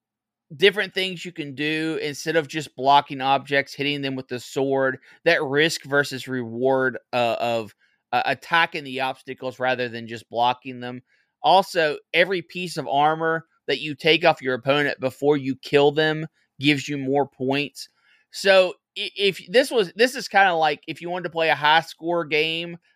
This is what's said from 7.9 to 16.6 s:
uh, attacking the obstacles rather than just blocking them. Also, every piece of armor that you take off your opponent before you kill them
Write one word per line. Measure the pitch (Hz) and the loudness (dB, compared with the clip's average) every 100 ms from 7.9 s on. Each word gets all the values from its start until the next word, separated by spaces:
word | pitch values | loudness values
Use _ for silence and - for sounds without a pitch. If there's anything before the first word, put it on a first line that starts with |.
| _ - | _ -4
uh, | 123 127 | -2 0
attacking | 131 - 170 170 165 | -4 0 0 0 -2
the | 139 127 | -10 -6
obstacles | 131 135 - 131 131 123 | -6 -6 -12 -10 -10 -4
rather | 127 123 123 | -2 -2 -4
than | 117 113 | -8 -12
just | 113 - | -14 -8
blocking | 110 120 123 135 123 | -2 0 0 -8 -12
them. | 123 123 _ _ _ _ | -12 -12 _ _ _ _
Also, | 147 185 190 175 156 139 _ | 4 4 4 0 0 -2 _
every | 165 185 190 | 0 2 0
piece | - 180 180 156 | -6 -10 -8 -8
of | 131 | -4
armor | 139 151 160 160 160 - _ - | 2 2 2 0 -2 -6 _ -4
that | 139 | -4
you | 151 | -4
take | 139 165 160 | -2 2 4
off | 165 - | 4 2
your | 131 | -2
opponent | 127 135 147 143 - | -4 0 0 0 -2
before | 131 - 143 151 | -4 -2 0 2
you | 131 131 | 0 -6
kill | - 143 143 | 0 4 4
them | 147 156 156 160 _ _ - | 4 0 -2 -8 _ _ -2